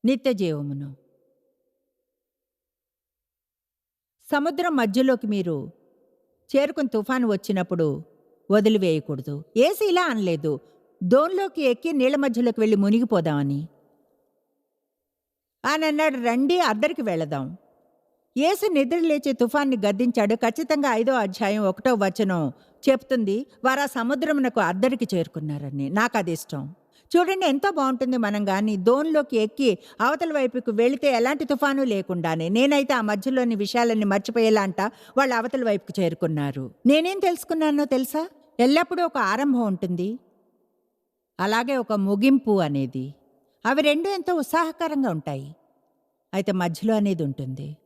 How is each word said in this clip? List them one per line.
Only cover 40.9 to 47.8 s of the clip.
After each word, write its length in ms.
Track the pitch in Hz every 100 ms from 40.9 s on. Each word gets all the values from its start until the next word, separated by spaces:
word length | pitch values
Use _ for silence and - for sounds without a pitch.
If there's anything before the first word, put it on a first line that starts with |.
| _ _ _ _ -
అలాగే 380 | 190 226 247 269
ఒక 160 | 220
ముగింపు 680 | 208 196 202 262 269 247 202
అనేది. 540 | 156 143 131 131 135 - _ _ _ _
అవి 160 | 220 277
రెండు 280 | 294 294 370
ఎంతో 240 | 392 370
ఉత్సాహకరంగా 760 | 349 254 320 320 320 330 294 254
ఉంటాయి, 460 | 160 151 139 143 160 _ _ _ _ _ _ _
అయితే 180 | 190 196
మధ్యలో 440 | 190 175 165 214
అనేది 280 | 220 202 175
ఉంటుంది. 540 | 147 135 131 131 147 151